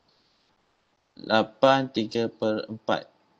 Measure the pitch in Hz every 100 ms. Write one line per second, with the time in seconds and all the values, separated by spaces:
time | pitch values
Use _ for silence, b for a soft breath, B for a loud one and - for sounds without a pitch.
0 | _ _ _ _ _ _ _ _ _ _
1 | _ - - 110 - - 135 135 131 127
2 | 110 117 113 - 110 107 - 110 - 95
3 | - _ _